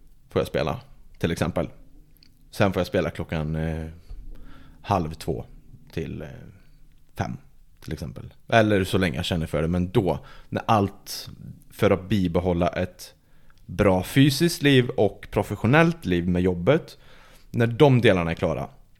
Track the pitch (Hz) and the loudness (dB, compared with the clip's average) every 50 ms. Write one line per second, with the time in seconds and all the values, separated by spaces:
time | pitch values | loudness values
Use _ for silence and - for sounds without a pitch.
0 | - - - - - - - 95 67 - - - 73 73 - - - - - - | -20 -20 -20 -20 -14 -4 -2 -2 -2 -2 -2 -2 -2 -2 -4 -8 -10 -18 -20 -20
1 | - - - - - 85 82 - 85 76 - 90 80 - - - - - - - | -20 -18 -10 -6 -4 -4 -2 -2 -2 -2 -2 -4 -4 -4 -8 -16 -20 -20 -20 -20
2 | - _ - _ - - _ _ - - - - 110 98 92 95 87 - - 92 | -20 _ -20 _ -20 -20 _ _ -20 -12 -2 0 0 2 2 0 -2 0 0 -2
3 | 78 82 - - 82 - 85 80 76 78 78 78 80 82 78 80 80 80 80 82 | -2 -2 -4 -8 -8 -6 -4 -4 -4 -4 -4 -4 -4 -4 -4 -6 -8 -12 -14 -18
4 | - - - - - - - - - - - - - - - - - - 101 90 | -16 -16 -16 -14 -14 -14 -14 -14 -16 -16 -18 -18 -20 -20 -20 -14 -4 -2 -2 -2
5 | 80 76 82 - - - 71 57 - - - - - - - - - - - - | -2 -4 -8 -10 -8 -8 -6 -8 -8 -14 -18 -20 -20 -20 -20 -20 -20 -14 -10 -10
6 | 76 69 - 80 78 67 - - - - - - - - - - - - - - | -10 -10 -10 -12 -14 -14 -16 -18 -20 -20 -20 -20 -20 -20 -20 -20 -20 -20 -20 -20
7 | - - - - 196 - 62 - - - - - - - - - - - 80 - | -20 -16 -8 -8 -6 -6 -6 -12 -14 -20 -20 -20 -20 -20 -20 -18 -12 -12 -10 -10
8 | 85 64 - - - - - - - - 117 113 107 107 107 95 95 - - 95 | -10 -12 -12 -14 -18 -18 -20 -16 -6 2 4 4 4 4 4 2 2 2 0 0
9 | 92 85 62 76 87 - 92 82 78 - - 73 80 82 90 90 90 90 - 123 | 0 0 -2 -4 -4 -2 -2 -2 -2 -2 -2 -2 0 0 0 0 0 2 2 0
10 | 98 85 76 65 - - - - - - - - - - 113 104 98 98 - - | 2 2 -2 -4 -6 -16 -20 -20 -14 -8 -8 -6 0 2 2 2 2 0 -4 -10
11 | - - - - - - - - - - - - - - - - 110 98 98 90 | -16 -14 -14 -14 -14 -16 -18 -18 -18 -18 -18 -20 -20 -16 -4 0 2 2 2 2
12 | 92 95 110 101 90 85 82 90 85 92 87 85 87 - - 87 92 - - - | 0 0 0 2 2 2 0 0 0 0 0 2 0 0 0 -2 -4 -6 -6 -16
13 | - - - _ _ _ - - - - - - - - 95 85 101 87 92 92 | -20 -20 -20 _ _ _ -20 -20 -20 -20 -20 -20 -16 -10 -2 2 4 4 4 2
14 | 90 - - 139 135 151 139 - 170 170 165 - 139 143 139 127 120 123 - - | 0 0 4 4 4 4 4 2 0 0 0 2 2 4 4 4 4 2 0 0
15 | 107 98 - - - - - 110 101 - 104 - - 107 139 160 165 170 165 - | 0 0 0 -6 -12 -4 -4 -2 -2 -2 -4 -2 2 4 4 4 4 2 0 -4
16 | - 92 87 87 85 90 87 90 90 92 90 87 87 117 147 165 - - - - | -2 0 0 0 0 0 0 2 2 0 0 0 2 2 2 2 0 -6 -20 -20
17 | - - - - - - - - - - - 117 117 117 117 107 151 143 131 120 | -20 -20 -20 -20 -20 -20 -20 -20 -16 -8 -2 0 0 0 4 6 6 6 6 6
18 | 107 113 95 90 85 82 82 - 95 82 73 62 67 - - - - _ - | 6 4 4 4 0 -2 -2 -2 -2 -2 -2 -4 -6 -10 -14 -20 -20 _ -20